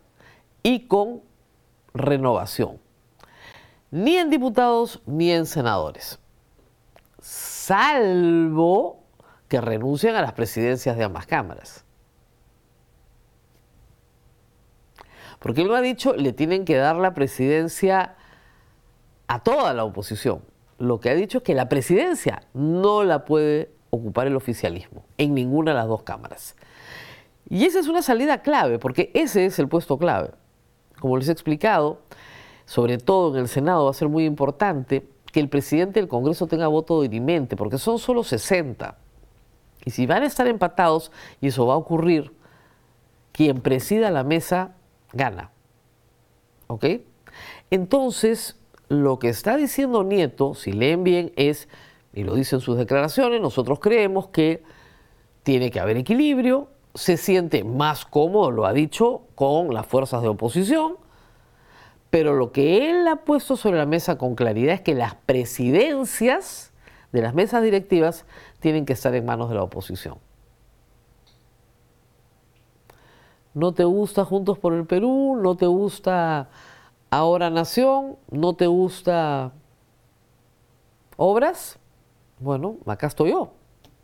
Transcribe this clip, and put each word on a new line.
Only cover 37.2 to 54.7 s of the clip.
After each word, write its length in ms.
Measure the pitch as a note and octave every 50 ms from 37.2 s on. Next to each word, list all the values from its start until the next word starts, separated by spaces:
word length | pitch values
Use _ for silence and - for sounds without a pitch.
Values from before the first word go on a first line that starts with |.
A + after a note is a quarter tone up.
| B2 D#3 F3 D#3+ C3 - -
porque 220 | - G#2 A#2+ B2+ C3
son 200 | - A3+ A#3 A3
solo 240 | - - B3 A#3+
sesenta. 760 | A3 - - G#2+ - - G3 F3+ D#3 C3 G#2+ - - - - _ _ _ _ - - _ _ _ _ _ _ _ _ _ _ - -
Y 60 | B2
si 160 | - - B2+
van 160 | A#2+ E3 A3
a 40 | C#4+
estar 200 | C#4+ - - B3
empatados, 640 | B3 A3+ F#3+ F#3 F3 - - F3+ E3 D#3 E3 - - - - - - - -
y 80 | C#3 C#3
eso 180 | A#2 B2+ A#2+
va 80 | B2 C3+
a 40 | D#3+
ocurrir, 540 | D#3+ - E3 D#3+ D#3+ F3 E3+ D3+ C3+ - - _ _ - _ _ _ _ _ _ _ _ _ _ _ _ _ _ _ _
quien 300 | - - D#3 D3 C3 B2+
presida 500 | - C3+ C3 C3 - - G#3 A3 A3+ G3+
la 100 | E3+ C#3
mesa 540 | B2+ C#3 D#3+ E3 - - F3+ F3+ F#3 F#3 - _ _ _ _ _ _ _
gana. 380 | - B2 C#3 A#2+ G2 F2+ - - _ _ _ _ _ _ _ _ _ _ _ _ _ _ _ _ _ _ _ _ _ _ _ -
¿Ok? 160 | A#2+ G#2+ C3+ D3 G3+ A#3+ - _ _ _ _ - - - - - - - - -
Entonces, 880 | F#3 F#3+ F#3 F3+ - C#4 C4 B3 - - A3 A3 A#3 A3+ - - - - _ _ _ _ _
lo 320 | - C#3+ D3 C#3 C#3 C3 B2+
que 100 | A#2+ A#2
está 280 | A2+ - - G#3 B3
diciendo 480 | D4+ D4 B3+ - - C#4 B3+ A#3+ G#3+ F#3+
Nieto, 500 | F#3+ G3+ G3 D#3+ B2 - - C3+ C#3 -
si 160 | - - G2
leen 320 | G2 G#2 A#2+ D3 E3 F3+
bien, 300 | F3+ F3+ F3 F3 E3+ - -
es, 340 | - C#3+ D3 D3+ - - - - - - - _ _ _ _
y 100 | - G2+
lo 140 | G2 - -
dicen 240 | C3 C3 - C#3 B2+
sus 180 | - B2+ A#2+ B2
declaraciones, 640 | A#2+ - C3+ C#3 C#3+ D#3 - C4 C4+ A#3+ A#3+ A3+
nosotros 400 | F#3+ C3+ - C3 A#2+ B2 C#3+ -
creemos 480 | - G#3 A#3 A3+ G#3 F#3+ F#3+ F#3+ F#3 -
que 340 | - D#3+ D#3 D#3+ E3 - - -